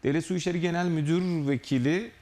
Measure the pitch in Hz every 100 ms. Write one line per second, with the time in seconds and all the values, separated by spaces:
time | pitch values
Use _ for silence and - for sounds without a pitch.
0 | 131 147 160 185 170 175 175 170 175 165
1 | 151 170 180 170 143 135 - 135 127 170
2 | 226 -